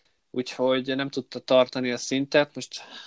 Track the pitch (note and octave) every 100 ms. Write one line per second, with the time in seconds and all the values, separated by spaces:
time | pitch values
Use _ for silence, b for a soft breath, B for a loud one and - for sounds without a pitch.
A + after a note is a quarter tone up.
0 | _ _ _ B2+ B2+ - B2+ C3 C3 C3
1 | C#3 C3+ - B2+ - C3 B2 C3 B2+ A#2+
2 | - C3+ C#3 D3+ D3 - - - B B